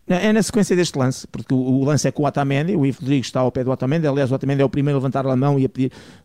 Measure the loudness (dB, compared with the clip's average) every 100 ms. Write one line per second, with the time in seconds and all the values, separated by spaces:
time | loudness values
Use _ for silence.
0 | -2 0 2 2 2 0 2 2 0 0
1 | -2 -2 -10 -12 -2 -2 2 0 2 0
2 | 0 0 -2 0 -2 -2 0 0 0 -2
3 | -2 -2 0 -2 0 0 -2 -2 0 0
4 | 0 0 0 0 0 2 0 2 0 0
5 | -2 -2 0 0 2 2 0 0 -4 -4
6 | -20 -18